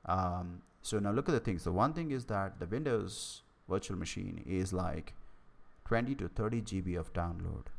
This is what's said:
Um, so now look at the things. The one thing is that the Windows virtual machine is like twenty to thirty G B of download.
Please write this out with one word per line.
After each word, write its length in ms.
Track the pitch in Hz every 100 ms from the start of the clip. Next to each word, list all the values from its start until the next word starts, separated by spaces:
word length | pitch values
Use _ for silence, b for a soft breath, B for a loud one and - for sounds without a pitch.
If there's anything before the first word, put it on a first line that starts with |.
| -
Um, 560 | 92 90 87 87 87 - -
so 160 | - 107
now 120 | 101
look 160 | 110 -
at 40 |
the 80 | 156
things. 240 | - 87
The 80 | 85
one 220 | 87 131
thing 180 | 160 160
is 140 | 131 117
that 340 | 104 98 -
the 80 | -
Windows 760 | 117 151 113 98 - - - - _ -
virtual 300 | 98 - 90
machine 460 | 85 - 95 80 -
is 280 | 92 92
like 420 | 90 82 78 - - b b b - - - -
twenty 300 | 113 123 139
to 120 | 87
thirty 340 | - 87 117
G 200 | 101 95
B 140 | 92 87
of 180 | 80
download. 540 | 87 85 - 82 - -